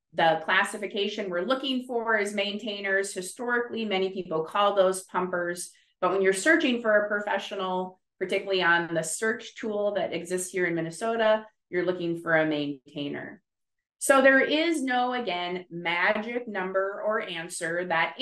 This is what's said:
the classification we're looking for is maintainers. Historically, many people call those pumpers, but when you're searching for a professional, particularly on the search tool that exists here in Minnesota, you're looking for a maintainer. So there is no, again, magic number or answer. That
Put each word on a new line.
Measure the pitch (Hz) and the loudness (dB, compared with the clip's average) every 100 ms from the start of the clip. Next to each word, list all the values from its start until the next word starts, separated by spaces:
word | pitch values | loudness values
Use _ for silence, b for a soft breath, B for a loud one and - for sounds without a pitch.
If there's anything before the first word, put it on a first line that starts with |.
| _ | _
the | 165 165 156 | 2 4 4
classification | - 185 202 214 190 214 202 220 196 | 2 2 2 -2 -6 -4 -4 -4 -4
we're | 175 208 | -2 0
looking | 262 269 254 254 | -2 -2 -4 -2
for | 233 226 214 | -4 0 0
is | 202 | 0
maintainers. | 208 202 208 233 202 202 196 196 | -2 -4 -4 -6 -6 -2 0 -2
Historically, | 190 180 - 240 240 240 226 | -6 -10 -8 -2 -2 -2 -4
many | 220 190 190 | -2 0 0
people | 190 180 160 | -4 -4 -4
call | 160 202 202 | -2 2 4
those | 196 185 190 | 6 4 2
pumpers, | - 185 180 180 175 175 - b b b | -4 -4 -2 -2 -4 -6 -10 b b b
but | 180 | 0
when | 196 | 2
you're | 190 | 2
searching | 190 311 320 254 233 | 4 4 4 4 0
for | 226 208 | 4 4
a | 208 | 4
professional, | 208 208 196 - 202 185 185 185 - _ - | -2 -2 -4 -4 -6 -2 -2 -4 -10 _ -8
particularly | 185 196 196 190 | -2 -2 0 2
on | 170 170 165 | 4 4 2
the | 165 | -2
search | 160 - 220 233 - - | -2 -2 -2 -2 -8 -10
tool | 226 208 208 | -6 -2 0
that | 196 - | 0 -2
exists | 170 175 185 185 | -4 -4 -6 -4
here | 190 175 | -2 -2
in | |
Minnesota, | 170 160 165 226 226 220 220 220 _ - | -2 -4 -4 -2 2 4 2 0 _ -6
you're | 175 175 | -2 0
looking | 180 170 170 | 0 -2 -4
for | 170 160 | 0 2
a | 156 | 2
maintainer. | 147 143 139 - 147 143 143 143 - _ _ _ _ _ - | 0 -2 -6 -10 -10 -8 -8 -12 -16 _ _ _ _ _ -4
So | - 269 | 4 6
there | 269 269 | 8 6
is | 233 294 330 311 | 4 2 2 0
no, | 262 247 247 | 0 0 0
again, | 247 208 175 175 180 180 | -2 -4 -4 -4 -6 -8
magic | 170 170 175 190 214 226 247 240 | -6 -2 0 2 0 -2 -6 -6
number | 202 185 190 196 208 | -6 -2 0 -2 -2
or | 202 214 | -2 -2
answer. | 185 170 175 - 165 170 180 | -4 -8 -8 -6 -4 -4 0
That | 165 165 - | 0 0 -2